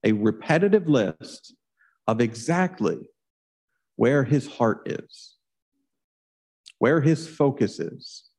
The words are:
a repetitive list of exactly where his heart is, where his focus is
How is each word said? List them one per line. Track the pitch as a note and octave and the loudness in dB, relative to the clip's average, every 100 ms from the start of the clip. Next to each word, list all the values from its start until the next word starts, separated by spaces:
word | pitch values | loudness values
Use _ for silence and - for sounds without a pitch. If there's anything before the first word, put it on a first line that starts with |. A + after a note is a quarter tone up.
a | A2 | 0
repetitive | G#2+ G#2+ - - D#3+ G3 G#3 E3 | 2 0 -2 -2 2 4 2 2
list | C#3 F#2+ D#2 - - - _ _ _ _ _ - | 2 0 -6 -18 -20 -20 _ _ _ _ _ -4
of | A2+ | 0
exactly | A#2 A2+ D3 E3+ F#3 - G2 - - _ _ _ _ _ _ _ _ - | -2 -2 -2 0 0 0 -4 -4 -12 _ _ _ _ _ _ _ _ 0
where | A#2 D3 | 2 2
his | C3+ D3 - | 2 0 -2
heart | - A2+ - | 0 0 0
is, | - - - - - _ _ _ _ _ _ _ _ _ _ _ _ _ - _ | -6 -10 -12 -20 -20 _ _ _ _ _ _ _ _ _ _ _ _ _ -20 _
where | A#2 E3 | 2 4
his | D3 D#3 - | 2 0 -4
focus | - C#3+ C3+ G#2 - | 0 0 0 -4 -4
is | - C3+ - - _ | -10 -10 -20 -20 _